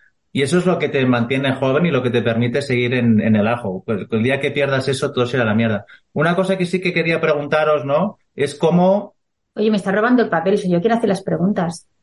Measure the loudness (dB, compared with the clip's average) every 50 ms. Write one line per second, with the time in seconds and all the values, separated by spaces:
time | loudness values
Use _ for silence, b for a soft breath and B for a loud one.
0 | B B _ _ _ _ -2 -2 0 2 2 2 2 2 0 0 -2 0 0 0
1 | 2 2 2 2 0 0 -2 -2 0 -2 -2 0 0 0 2 2 2 2 0 0
2 | 0 0 0 0 0 0 0 0 -2 0 -2 -2 -2 -2 -2 -2 0 0 0 0
3 | 2 4 2 4 4 2 2 2 2 0 -2 -4 -4 -8 -8 -8 -6 -6 -6 -6
4 | -4 -4 -2 0 0 0 0 0 -2 -4 -2 -2 -2 0 -2 -2 -2 -2 -4 -2
5 | -4 -4 -2 -2 -2 0 0 -2 0 0 2 0 0 0 -2 -4 B B B B
6 | B _ -4 -2 0 0 0 0 0 0 0 -2 -2 -2 -2 -2 -2 -2 -2 -2
7 | -2 0 -2 0 0 0 0 0 -2 -2 0 0 2 2 0 0 0 0 0 0
8 | 0 -2 -6 _ _ _ -4 -4 -4 -4 -2 0 0 2 4 4 4 4 2 0
9 | -2 -8 _ _ _ _ _ _ _ _ -4 -2 0 0 0 0 -2 0 0 0
10 | 2 4 4 2 2 2 0 0 0 0 0 0 0 0 0 2 2 2 0 2
11 | 0 0 -2 -2 -2 -4 -2 0 0 0 0 0 -2 -4 -6 -10 _ _ _ _